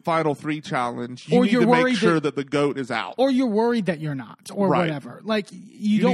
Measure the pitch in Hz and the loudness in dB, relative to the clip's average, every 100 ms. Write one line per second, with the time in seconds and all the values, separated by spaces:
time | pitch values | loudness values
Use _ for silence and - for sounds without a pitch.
0 | - 160 156 135 151 151 - 139 120 123 | -2 0 0 -2 -4 -6 -4 -4 -4 -6
1 | 120 127 - 247 240 240 233 247 254 220 | -10 -12 2 4 4 4 4 4 4 2
2 | 175 160 143 143 135 143 143 131 120 117 | 2 2 0 -4 -2 0 0 -2 -4 -4
3 | 92 - 269 254 254 208 233 240 185 156 | -4 0 0 2 0 0 0 0 -2 -4
4 | 156 135 113 - - 202 190 - 165 147 | -6 -8 -10 -18 -12 -2 2 2 0 -4
5 | 123 - 208 214 - 185 - - 208 214 | -10 -14 -6 -4 -6 -16 -20 -6 0 2
6 | 247 | 2